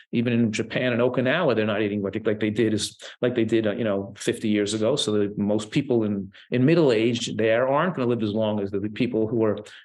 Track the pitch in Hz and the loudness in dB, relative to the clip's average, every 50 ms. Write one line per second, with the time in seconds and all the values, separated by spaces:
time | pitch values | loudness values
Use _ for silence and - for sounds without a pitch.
0 | - _ - 117 117 123 120 117 117 110 110 - 110 - - - 127 127 120 113 | -12 _ -2 -2 0 2 2 2 2 2 0 -2 -4 -4 -4 -2 0 0 2 2
1 | 120 127 123 131 123 127 143 170 185 147 113 110 107 107 104 104 110 101 101 104 | 2 2 2 0 0 2 2 2 2 2 2 2 0 0 0 0 0 -2 -2 -2
2 | 95 98 - 110 107 113 107 107 110 107 104 117 117 110 107 101 - - - - | -4 -4 -4 -4 -2 -2 -2 0 -2 -2 0 0 0 2 0 0 -2 -6 -8 -12
3 | - - - - - 127 123 123 113 110 113 113 110 104 98 113 120 107 98 101 | -18 -20 -6 -2 -2 0 0 0 0 2 2 2 2 0 0 0 -2 -2 -2 -2
4 | 98 98 101 - - - 113 113 - 110 104 104 104 101 107 110 107 113 143 143 | -4 -6 -10 -6 -4 -4 -2 -2 0 0 2 2 2 0 0 0 0 0 0 0
5 | - 107 107 104 101 101 101 104 104 101 104 107 107 - - 151 - - 123 117 | 0 0 0 0 0 0 -2 -2 0 0 0 -2 -2 -2 -2 -2 0 2 0 0
6 | 110 104 104 101 95 98 - - - - - 123 127 143 170 170 160 135 117 110 | 0 0 -2 -4 -6 -8 -12 -20 -10 -4 0 2 4 4 4 4 4 4 4 4
7 | 113 120 120 110 - - - 107 107 110 110 117 127 131 139 147 165 190 165 139 | 2 2 0 -2 -4 -4 -2 0 2 2 2 2 2 2 2 2 0 0 -2 -2
8 | 127 120 123 117 110 104 101 110 110 107 107 104 101 98 107 98 98 107 107 - | 0 0 0 0 -2 -2 -2 0 0 0 -2 -2 -4 -4 -4 -4 -4 -4 -4 -2
9 | 131 120 123 110 110 107 123 113 110 107 101 104 - - - - | -2 -2 0 0 0 0 0 0 2 0 0 -2 -6 -14 -20 -20